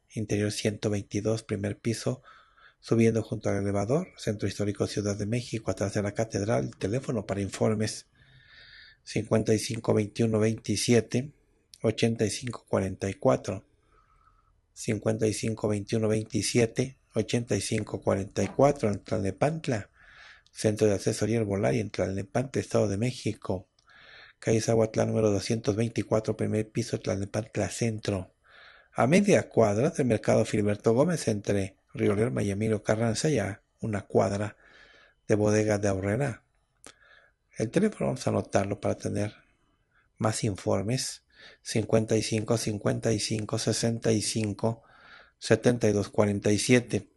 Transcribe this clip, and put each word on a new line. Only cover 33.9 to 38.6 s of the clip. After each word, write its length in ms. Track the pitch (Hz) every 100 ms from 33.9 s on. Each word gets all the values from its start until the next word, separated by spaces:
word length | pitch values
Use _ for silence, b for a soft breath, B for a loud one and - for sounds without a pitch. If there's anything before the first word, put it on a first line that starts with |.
| 101
cuadra 540 | - 117 107 101 104 - B B B B B B _
de 80 | 107
Bodega 420 | 104 107 107 104
de 100 | 101
Aurrera. 560 | 95 98 107 139 113 _ _ _ _ - B B B B B _ -
El 140 | 110
teléfono 360 | - 208 - 139
vamos 180 | 131 -
a 20 |
anotarlo 500 | 107 - 107